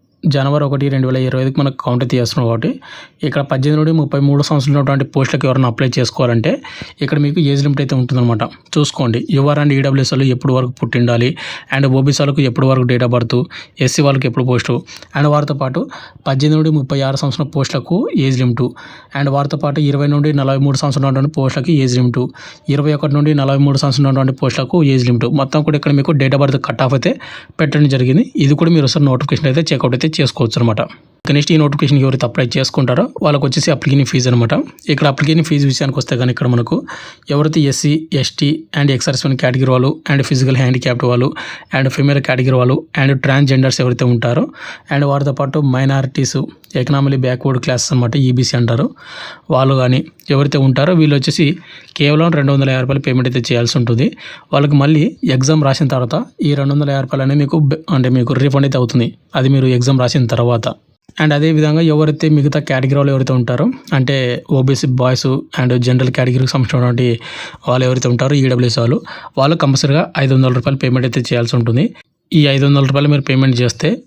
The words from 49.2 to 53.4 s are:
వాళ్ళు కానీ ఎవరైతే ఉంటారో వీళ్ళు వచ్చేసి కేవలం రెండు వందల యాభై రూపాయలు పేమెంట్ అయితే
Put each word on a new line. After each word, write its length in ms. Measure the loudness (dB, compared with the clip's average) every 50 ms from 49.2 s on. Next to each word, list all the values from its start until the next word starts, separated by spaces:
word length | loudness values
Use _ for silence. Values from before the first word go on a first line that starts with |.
| -16 -16 -18 -14 _ -2 0
వాళ్ళు 200 | 2 2 2 2 2 2
కానీ 180 | 2 2 0 -2 -4 -10 -12 -4 -2 0
ఎవరైతే 220 | 0 2 0 0 2 2 2
ఉంటారో 240 | 2 2 2 2 4 4
వీళ్ళు 140 | 4 4 2 2
వచ్చేసి 260 | 0 -2 0 0 0 0 0 -4 -8 -20 -20 -20 -20 -12 -6 -2
కేవలం 320 | 0 2 2 2 2 2 2 2
రెండు 120 | 2 2 2
వందల 140 | 2 2 0 0
యాభై 100 | -2 -2
రూపాయలు 180 | -2 -2 -2 0 0
పేమెంట్ 180 | 0 0 0 0
అయితే 140 | -2 -2